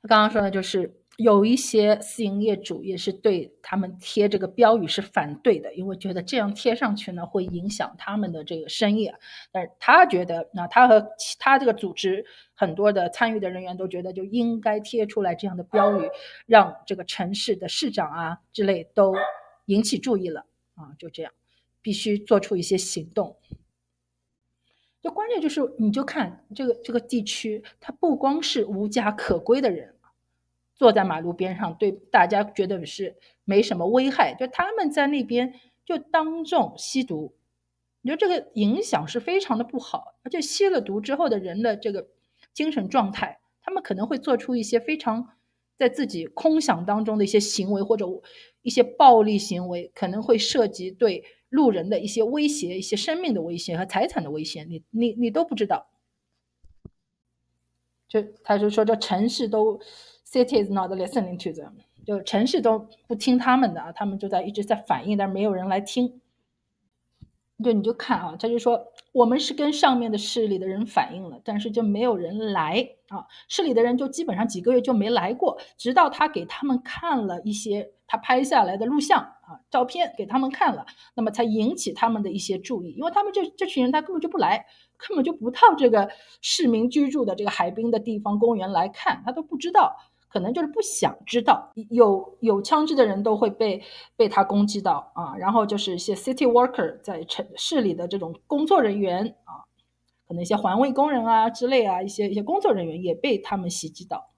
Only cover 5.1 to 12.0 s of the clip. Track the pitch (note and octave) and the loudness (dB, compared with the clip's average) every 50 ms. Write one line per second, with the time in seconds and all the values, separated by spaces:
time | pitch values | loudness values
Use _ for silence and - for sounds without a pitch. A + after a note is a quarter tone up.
5.1 | _ - D3+ D3 D3 C#3+ _ B3+ G3+ D#3 - - - - F#3 G3 F#3+ F#3 - G3 | _ -4 -2 -2 -8 -2 _ 2 2 2 0 -10 -10 -8 -8 -8 -8 -8 -8 -6
6.1 | F3+ F#3 F3 F#3 - B3+ G#3 G3+ G3+ - - B3 A3+ A#3+ C#4+ A3+ G3+ G#3 - - | -6 -6 -6 -4 -2 -2 -2 -2 -4 -2 0 0 0 0 0 -2 -2 -4 -6 -10
7.1 | F3+ F3 F3 F3+ - G3+ F3+ F3+ F3 F3 F3 G3+ G#3 - G3 - - - - - | -8 -10 -10 -4 -4 -4 -4 -2 -6 -6 -6 -6 -6 -6 -6 -8 -8 -12 -10 -6
8.1 | G3+ G#3+ G3+ F3+ E3+ D#3+ D#3 - F3 D#3+ D#3 - - - A3+ G3+ G#3 A3 G#3+ - | -4 -4 -4 -4 -6 -8 -8 -8 -8 -10 -8 -10 -4 0 2 2 2 2 0 -4
9.1 | - - - - - - - _ _ F#3+ F3+ - _ _ - - C4+ E4 F4+ - | -6 -12 -20 -20 -20 -20 -20 _ _ -6 -6 -6 _ _ 4 8 8 8 8 8
10.1 | - F3+ F3+ F3+ E3+ E3 E3 - - F#3+ F3 F3 - A#3 B3+ B3 A3 G#3+ G#3+ - | 6 -2 -2 -2 -4 -6 -6 -8 -8 -8 -8 2 6 8 8 10 10 8 6 2
11.1 | - - - - - _ - C4+ C4+ C4+ C4+ B3 A3 A#3 - F#3 E3 - | -12 -12 -10 -10 -10 _ 2 4 4 4 4 2 0 0 -4 -8 -8 -4